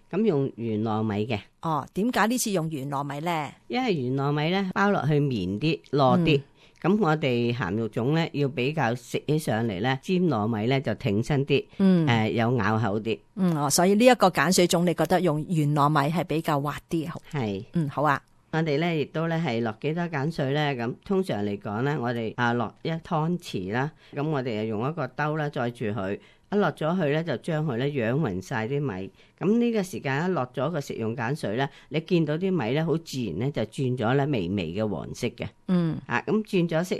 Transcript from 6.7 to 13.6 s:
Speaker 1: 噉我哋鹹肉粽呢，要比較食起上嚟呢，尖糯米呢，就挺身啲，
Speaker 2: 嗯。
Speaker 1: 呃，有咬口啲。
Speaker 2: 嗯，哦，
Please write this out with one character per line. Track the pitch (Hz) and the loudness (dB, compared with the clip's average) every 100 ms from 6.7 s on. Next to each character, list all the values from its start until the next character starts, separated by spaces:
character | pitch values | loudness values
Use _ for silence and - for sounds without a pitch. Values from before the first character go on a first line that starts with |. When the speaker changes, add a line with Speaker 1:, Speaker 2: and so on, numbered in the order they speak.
| _ | _
Speaker 1:
噉 | 156 214 | 0 2
我 | 170 156 | 2 2
哋 | 151 120 120 | 2 2 0
鹹 | 120 90 104 | 0 -2 -2
肉 | 113 | -2
粽 | 123 120 | -2 0
呢， | 160 165 | 0 0
要 | 139 143 | -2 -2
比 | 143 127 | 0 -2
較 | 156 120 123 | 0 0 -2
食 | - - - | -4 -6 -2
起 | 151 | -2
上 | 156 110 117 | 0 0 0
嚟 | 90 | -2
呢， | 123 131 | -2 -2
尖 | - 185 180 | 0 0 2
糯 | 117 107 | 2 0
米 | 113 113 | 0 0
呢， | 139 | 0
就 | - 101 | 0 -2
挺 | 113 101 | 0 0
身 | 113 143 139 | 2 0 2
啲， | 139 - - | 0 0 2
Speaker 2:
嗯。 | 190 180 151 | 4 4 4
Speaker 1:
呃， | 117 110 | 2 2
有 | 107 113 123 | 2 2 2
咬 | 98 110 | 2 0
口 | 113 107 | 0 -2
啲。 | 107 - - - | -2 -4 -6 -2
Speaker 2:
嗯， | 180 | 0
哦， | 156 | 2